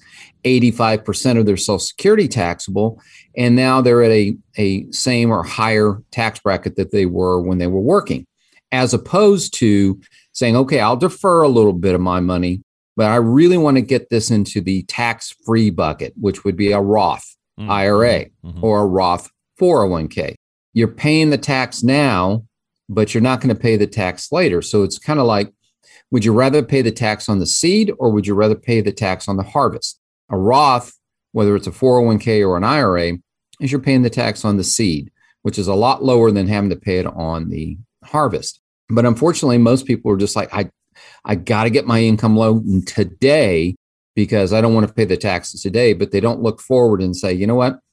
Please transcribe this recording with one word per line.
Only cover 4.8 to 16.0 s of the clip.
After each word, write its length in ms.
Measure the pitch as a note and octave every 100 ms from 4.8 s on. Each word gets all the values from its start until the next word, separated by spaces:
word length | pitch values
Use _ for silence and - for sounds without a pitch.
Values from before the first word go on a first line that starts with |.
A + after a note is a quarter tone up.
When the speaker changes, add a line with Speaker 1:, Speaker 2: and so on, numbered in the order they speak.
| -
Speaker 1:
same 380 | - - A#2+ A#2
or 120 | G#2+
higher 580 | E2 - A2 A2 G#2+ G#2 -
tax 300 | - A2+ -
bracket 360 | G2+ F2+ - -
that 140 | F#2
they 140 | G#2+ F#2
were 340 | F2 F2+ F2+
when 180 | F2+ F#2
they 80 | F2
were 120 | F#2+
working, 460 | A2 G3 - C2+ - _ _ _ _
as 200 | B2+ B2+
opposed 640 | A#2 - F3+ G#3 G3+ - -
to 460 | - G2+ - - _ _ _
saying, 240 | - B2 A#2
"Okay, 240 | C3+ C#3+
I'll 180 | G#2+ B2
defer 460 | F3 - G3 F3
a 40 | D3+
little 260 | A#2+ G#2+
bit 200 | F2 F#2
of 80 | F2+
my 180 | F2+ F2+
money, 440 | F2+ F2+ F2+ F#2 - _ _ -
but 140 | G#2+
I 60 | A#2
really 420 | A2+ B2+ E3+ F3+
wanna 220 | D3+ C3+
get 280 | A2+ B2+ -
this 220 | A#2 -
into 300 | A2 G2+ G#2
the 200 | F#2 F#2+
tax-free 840 | F2+ - A#2+ A#2 - - - A2+ G#2+
bucket," 440 | E2 D#2+ D2+